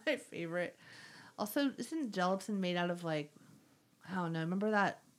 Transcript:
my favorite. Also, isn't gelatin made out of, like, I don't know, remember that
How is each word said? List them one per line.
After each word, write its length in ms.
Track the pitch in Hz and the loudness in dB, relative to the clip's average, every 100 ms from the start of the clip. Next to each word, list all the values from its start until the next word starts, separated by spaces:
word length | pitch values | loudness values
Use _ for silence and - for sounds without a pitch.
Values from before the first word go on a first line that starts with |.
| - | 0
my 100 | 269 | -2
favorite. 580 | - - 170 175 170 - - - - - - - | -2 -8 -4 -2 -4 -6 -20 -20 -18 -18 -14 -6
Also, 360 | 214 - 277 - | -2 2 2 0
isn't 340 | 240 320 262 | -4 -2 -2
gelatin 480 | 196 180 190 190 208 | 2 2 2 0 0
made 160 | 180 175 | 2 2
out 140 | 175 | 2
of, 120 | 175 | 0
like, 300 | 170 156 147 - - - - _ _ _ - | 0 -2 -2 -12 -20 -20 -20 _ _ _ -6
I 60 | |
don't 180 | 185 170 | -2 0
know, 60 | 165 | 0
remember 320 | 160 190 214 | 0 0 2
that 300 | 214 185 - - | 4 4 0 -12